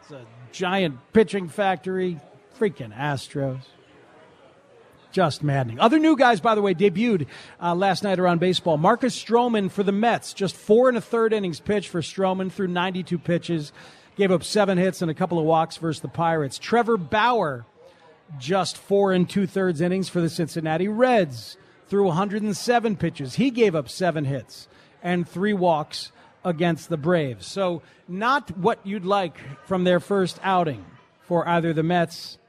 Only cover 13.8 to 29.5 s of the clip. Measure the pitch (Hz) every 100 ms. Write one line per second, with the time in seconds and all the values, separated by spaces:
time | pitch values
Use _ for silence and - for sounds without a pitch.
13.8 | - - _ - 196 180 - 214 196 185
14.8 | 185 - 170 151 185 170 156 160 160 -
15.8 | 160 147 135 - 165 165 139 - - 226
16.8 | 226 226 156 214 226 240 165 127 113 _
17.8 | - _ - - _ 147 123 190 165 -
18.8 | - 202 196 185 175 202 196 196 185 156
19.8 | 175 190 185 180 165 170 165 170 160 160
20.8 | 190 214 254 240 165 120 - - - _
21.8 | _ 196 196 160 202 208 214 196 - 247
22.8 | 226 190 170 156 135 120 262 240 220 160
23.8 | 127 - 185 156 139 135 - - - _
24.8 | _ _ 175 180 170 175 202 202 180 156
25.8 | - - - _ - _ 185 160 175 165
26.8 | - 165 147 175 143 113 - 196 185 170
27.8 | - _ - 180 226 277 - 185 180 220
28.8 | 196 208 180 202 180 - 131